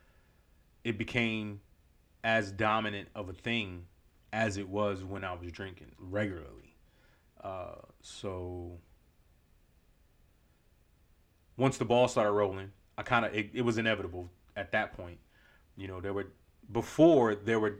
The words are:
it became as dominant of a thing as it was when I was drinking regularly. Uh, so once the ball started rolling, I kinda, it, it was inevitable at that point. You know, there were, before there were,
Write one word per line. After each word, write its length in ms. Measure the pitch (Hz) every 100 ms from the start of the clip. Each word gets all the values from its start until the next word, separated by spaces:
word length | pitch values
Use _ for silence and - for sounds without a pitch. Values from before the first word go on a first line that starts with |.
| _ _ _ _ _ _ _ _
it 140 | 120 101
became 640 | 107 120 113 110 107 104 - _ _ _ _ _
as 280 | 113 113 101
dominant 560 | 98 107 110 110 101 - 110
of 140 | 95
a 40 |
thing 540 | 90 117 117 101 90 87 _ _ _ _
as 240 | 110 113 98
it 100 | 95
was 360 | 101 104 92
when 200 | 92 98
I 100 | 95
was 180 | 90 87
drinking 440 | 82 95 87 76 -
regularly. 680 | 92 101 104 87 - 53 - - - _ - _ _ _ 98
Uh, 280 | 95 87 - - _
so 760 | - - 104 90 90 90 87 87 - _ _ _ _ _ _ _ _ _ _ _ _ _ _ _ _ _ _ _ _ _ _ _ _ _ _ -
once 220 | 131 -
the 80 | 110
ball 220 | 120 123
started 240 | 123 104
rolling, 400 | 104 101 95 98 - _ -
I 60 |
kinda, 260 | - 120 107 107
it, 140 | 104
it 80 | 123
was 160 | 120 110
inevitable 520 | 113 101 92 90 87 - _ -
at 140 | 95
that 200 | 107 101
point. 240 | - 87 85 _ _ _ _ _ -
You 100 | 98
know, 140 | 92
there 120 | 98
were, 140 | 98 98 - _ _ -
before 640 | 110 113 - 165 151 113 104
there 240 | 98 113
were, 200 | 107 101